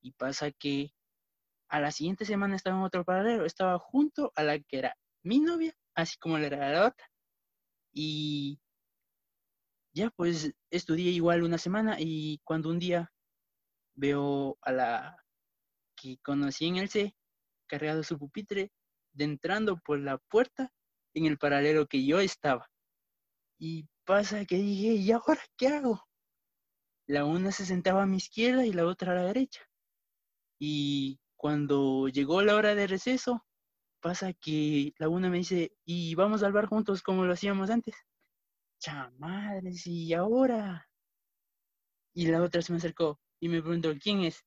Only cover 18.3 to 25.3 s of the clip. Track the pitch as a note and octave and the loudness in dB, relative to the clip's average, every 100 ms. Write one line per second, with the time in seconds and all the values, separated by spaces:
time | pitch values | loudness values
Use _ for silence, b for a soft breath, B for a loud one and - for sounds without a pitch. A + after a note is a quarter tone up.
18.3 | G#3 - G3 G3 _ _ _ _ C#3+ D3 | -12 -6 -4 -6 _ _ _ _ -4 -4
19.3 | D3 E3 G3+ G#3+ F3+ - D3 C#3+ C3+ _ | -2 -4 0 0 -2 -2 -2 -2 -6 _
20.3 | G#3+ B3+ - C4 _ _ _ _ D#3+ D#3+ | 2 2 -2 -8 _ _ _ _ 0 0
21.3 | D3 C#3+ C#3+ D3 D#3 D3 C#3 C3+ E3+ F#3+ | 2 2 4 4 4 2 2 2 4 2
22.3 | - D3+ B2+ - _ _ _ _ _ _ | 0 0 0 -4 _ _ _ _ _ _
23.3 | _ _ _ D#3+ E3 D3+ _ - G3 G#3 | _ _ _ -10 -8 -12 _ 2 2 2
24.3 | G#3 G3 F3+ G3+ G3 G#3+ A3+ F#3+ A3+ - | -4 -2 0 0 0 2 2 4 2 4